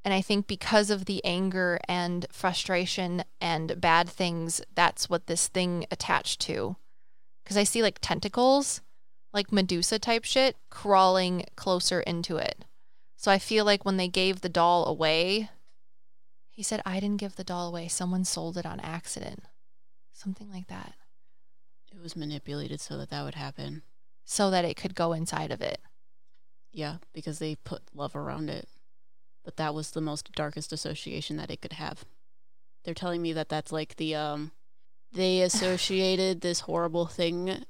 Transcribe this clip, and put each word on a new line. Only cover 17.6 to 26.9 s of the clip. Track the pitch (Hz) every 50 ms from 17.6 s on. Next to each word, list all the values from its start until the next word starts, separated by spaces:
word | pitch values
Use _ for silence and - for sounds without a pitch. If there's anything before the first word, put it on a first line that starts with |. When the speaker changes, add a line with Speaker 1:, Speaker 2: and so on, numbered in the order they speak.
| 175
Speaker 1:
away. | 170 170 170 170 170
Someone | - - 185 180 180 185 185
sold | - - 165 165 165 175
it | 180 170
on | 165 175 -
accident." | - 160 160 170 - - - - - - - - - - - - - - - - - - - - - - -
Something | - - 202 190 - 214 208
like | 196 185 185
that. | - 185 185 196 - - - - - - - - - - - - - - - - - - - - - -
Speaker 2:
It | 190
was | 170 165 -
manipulated | 175 147 151 147 143 - 147 143 147 147 - 147 147
so | - - 147
that | 139 139 143
that | 147 143 143
would | 139 147
happen. | 151 139 139 - - 139 143 147 160 - - - - - - - - -
Speaker 1:
So | - - - 208 196
that | 190 180 175
it | 165 -
could | - - 185 185
go | - 170 170 165
inside | 160 165 - - 156 156 156
of | 120 -
it. | - - - - - - - - - - - - - - - - - - - - - -
Speaker 2:
Yeah, | - 165 151 147